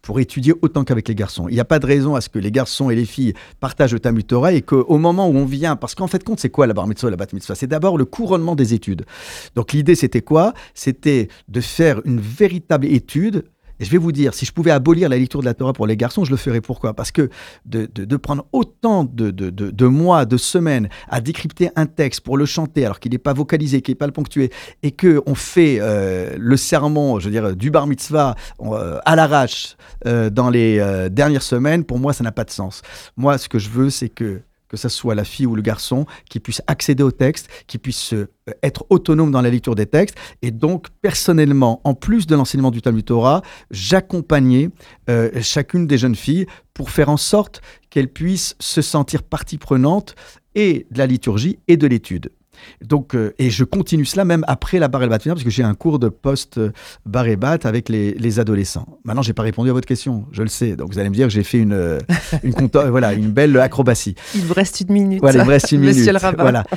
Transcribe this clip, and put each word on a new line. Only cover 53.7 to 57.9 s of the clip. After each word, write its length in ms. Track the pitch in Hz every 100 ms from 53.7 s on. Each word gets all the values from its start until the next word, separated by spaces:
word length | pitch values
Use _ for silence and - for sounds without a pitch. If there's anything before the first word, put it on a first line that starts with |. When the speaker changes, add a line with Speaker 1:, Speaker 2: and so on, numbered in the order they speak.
| 196 - 160
Speaker 1:
cela 220 | 139 190 185
même 180 | 170 156
après 320 | 131 - 185
la 80 | 143
bar 160 | 131
et 20 | 123
le 60 |
bat 60 | 107
mitzvah, 160 | 147
parce 100 | 170
que 80 | 120
j'ai 100 | 110
un 140 | 117 101
cours 240 | 165 147
de 100 | 117
post, 480 | - 135 139 - -
euh, 140 | 107 - - - -
bar 220 | 113 117
et 80 | 101
bat 240 | 127 165 120
avec 220 | 113
les, 260 | 117